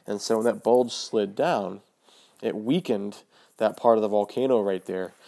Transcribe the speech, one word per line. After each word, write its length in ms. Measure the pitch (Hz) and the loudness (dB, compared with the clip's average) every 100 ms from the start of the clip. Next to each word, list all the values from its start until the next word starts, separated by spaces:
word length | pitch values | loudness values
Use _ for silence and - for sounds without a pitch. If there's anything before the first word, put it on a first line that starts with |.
| - | -8
And 160 | 104 | -8
so 160 | - 110 | 0 2
when 80 | 117 | 2
that 180 | 107 | 0
bulge 300 | 113 123 120 | 4 4 4
slid 420 | - - 113 101 101 | -4 -4 -2 -2 -2
down, 460 | 156 131 92 101 _ _ _ _ _ _ | 0 0 -4 -10 _ _ _ _ _ _
it 140 | 117 104 | -6 -4
weakened 680 | 110 175 170 104 101 - _ _ _ - | -2 -2 0 -4 -6 -12 _ _ _ -4
that 180 | 107 - | -4 2
part 220 | 120 110 | 4 4
of 60 | |
the 40 | 107 | 4
volcano 540 | 104 101 127 131 120 | 0 0 -2 2 2
right 240 | 101 92 95 | 2 -2 -6
there, 280 | 92 90 - | -8 -8 -12